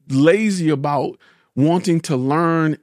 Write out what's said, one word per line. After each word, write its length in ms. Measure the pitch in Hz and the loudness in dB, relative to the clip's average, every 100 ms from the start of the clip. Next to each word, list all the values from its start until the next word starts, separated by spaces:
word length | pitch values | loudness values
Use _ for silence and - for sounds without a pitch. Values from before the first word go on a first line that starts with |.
| - | -4
lazy 640 | 135 156 202 220 185 160 | 2 4 4 0 -2 -2
about 480 | 143 143 143 143 - _ _ _ | -2 -2 -4 -4 -8 _ _ _
wanting 440 | - 151 175 180 165 | 0 0 2 0 -2
to 140 | - | -2
learn 640 | 135 131 156 170 165 156 147 | -4 -2 0 0 0 -2 -2